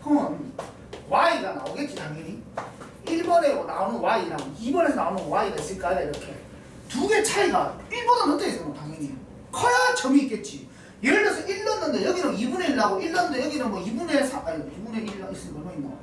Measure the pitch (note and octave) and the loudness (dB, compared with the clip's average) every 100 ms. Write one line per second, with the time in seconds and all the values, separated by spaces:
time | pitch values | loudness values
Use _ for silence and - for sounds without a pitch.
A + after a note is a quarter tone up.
0 | D4 D4 - - - - - - - - | 4 2 2 -4 -8 -10 -12 -12 -16 -16
1 | - - E4 E4+ - C#4+ - - C#4+ - | 0 4 4 2 -2 -6 -8 -6 -8 -8
2 | D3+ D3+ E3 G3+ - - - - - - | -8 -10 -10 -12 -10 -10 -10 -14 -18 -14
3 | - E4 F4+ E4+ D4 C4 - - G3 A#3 | -2 -2 4 6 6 2 -2 -2 -2 0
4 | F3+ A3 E3+ D#3 C#3 - A3+ E4+ D#4+ C4 | 2 2 2 -6 -8 -6 0 4 4 4
5 | - F#3+ D#3 F3 G3+ - - F#3+ C#3 C#3+ | 0 -2 -2 0 0 -2 -6 -4 0 0
6 | D3 - - - - - - - - C4 | -2 -6 -10 -14 -16 -18 -18 -18 -8 -2
7 | G4+ G#4+ G#4+ - F#4+ - - - - A#4 | 2 4 4 4 4 4 0 -4 -8 -4
8 | A#4+ A#4+ D4 D4 F#4+ - D#4 - - D#4 | 4 4 6 2 0 -2 -6 -8 -10 -8
9 | C#4+ C4 - - - - A#4+ B4 B4 B4 | -8 -8 -14 -18 -10 2 4 6 4 2
10 | C4 C#4 - A3 - C#3+ - - - - | 6 6 4 -4 -6 -12 -16 -18 -20 -4
11 | A3+ G4+ G4+ - - G4 G4+ G#4+ E4 - | 4 4 4 0 -4 -4 -2 -2 0 0
12 | - F4+ - G3 B3 F4+ F4 B3+ G#3 F#3+ | 2 2 0 0 -2 0 0 4 4 2
13 | E4 F4 E4+ C4 D4+ D4 A#3 F#3+ F3+ - | 0 2 2 2 -2 0 -2 -2 -4 -4
14 | E4+ C#4+ B3 C#4+ - D3+ - F3 A3 A3 | 0 2 2 -2 -6 -6 -8 -10 -6 -6
15 | G#3 G3 F#3+ F#3+ F3 D3 D#3+ D#3+ C3+ C3 | -6 -8 -10 -10 -10 -10 -10 -8 -8 -10